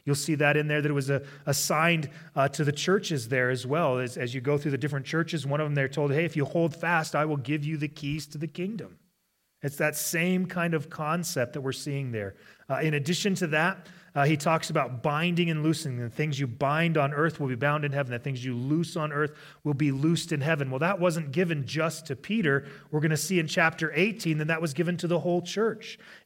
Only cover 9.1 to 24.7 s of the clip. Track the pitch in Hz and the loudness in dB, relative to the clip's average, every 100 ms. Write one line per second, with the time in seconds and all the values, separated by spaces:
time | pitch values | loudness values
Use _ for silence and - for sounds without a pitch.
9.1 | _ _ _ _ _ 143 143 151 147 - | _ _ _ _ _ -6 0 0 0 -2
10.1 | 165 180 185 185 180 170 160 - - 151 | 0 2 2 0 -2 0 0 -2 -6 -2
11.1 | 170 170 139 120 147 135 127 151 139 131 | -2 -2 -2 -2 -2 -4 -4 -4 -4 -4
12.1 | 110 98 - - - - 131 156 147 139 | -4 -6 -10 -20 -12 -4 0 2 0 0
13.1 | 175 202 185 175 151 175 190 - - - | 0 0 0 2 2 2 0 -10 -20 -4
14.1 | 143 143 151 175 160 - 160 127 127 156 | 2 4 4 4 2 2 0 0 -2 0
15.1 | 147 175 170 170 156 156 156 139 120 117 | 2 2 2 2 2 2 0 -2 -4 -4
16.1 | - 156 135 135 113 139 151 170 160 139 | -2 -2 0 -2 0 0 2 2 4 2
17.1 | 143 160 160 139 120 143 151 147 139 131 | 2 0 0 -2 0 2 2 0 -2 -2
18.1 | 120 143 131 127 120 131 156 170 170 151 | -4 -4 -6 -4 -2 0 0 0 -2 -2
19.1 | 143 151 - - - 147 135 151 135 160 | 0 -2 -4 -20 -8 -2 0 2 2 2
20.1 | 160 - 151 139 160 131 131 165 196 180 | 2 0 -2 0 0 0 -2 0 2 2
21.1 | 170 147 139 180 156 117 143 165 - - | 0 -2 0 0 0 -2 -2 -2 -2 -8
22.1 | 135 - 220 160 139 139 - - 151 160 | -8 -4 0 2 2 0 -14 -6 0 2
23.1 | 151 - 185 160 - 160 165 156 151 208 | 2 2 0 2 4 2 2 -2 2 0
24.1 | - 165 156 151 160 165 | 0 0 0 0 0 0